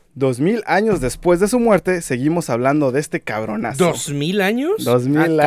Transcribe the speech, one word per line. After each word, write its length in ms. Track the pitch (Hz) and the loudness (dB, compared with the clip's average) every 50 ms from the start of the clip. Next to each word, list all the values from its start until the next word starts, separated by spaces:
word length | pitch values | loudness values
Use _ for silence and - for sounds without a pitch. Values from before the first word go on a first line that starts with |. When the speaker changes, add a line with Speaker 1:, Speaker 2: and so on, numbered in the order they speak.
| _ _ _ | _ _ _
Speaker 1:
dos 260 | 131 131 135 127 117 | -2 0 0 0 2
mil 220 | 143 175 226 240 - | 2 0 0 0 0
años 360 | - 156 185 214 220 208 165 | 0 0 2 2 2 0 0
después 380 | 127 127 - - - 175 175 170 | -2 -4 -6 -2 0 2 2 2
de 60 | 190 208 | 2 2
su 100 | 240 254 | 2 2
muerte, 420 | 233 233 208 170 - - 185 175 | 2 4 2 2 2 0 -2 -2
seguimos 480 | 170 - 139 120 127 147 165 175 160 - | -4 -4 -4 -2 0 0 0 -2 -2 -2
hablando 420 | 127 117 123 135 139 151 147 135 120 | -2 0 0 2 2 2 2 0 0
de 60 | 139 | -2
este 180 | 151 - - 165 | -2 -4 -6 -8
cabronazo. 680 | - - 110 107 110 110 107 107 - 113 107 135 185 | -6 -6 -6 -6 -6 -6 -6 -6 -6 -6 -2 0 0
Speaker 2:
¿Dos 240 | 170 151 120 - - | 0 0 -2 -6 -6
mil 300 | 143 143 143 160 185 208 | -4 -4 -4 -2 -2 0
años? 420 | 190 190 220 240 269 320 403 440 - | 0 0 0 -2 -2 -2 -4 -2 0
Speaker 1:
Dos 220 | - 120 123 123 127 | 0 0 2 2 2
mil 320 | 143 151 160 165 160 156 | 2 2 2 2 2 2
Speaker 3:
Ah, 40 | 147 | 4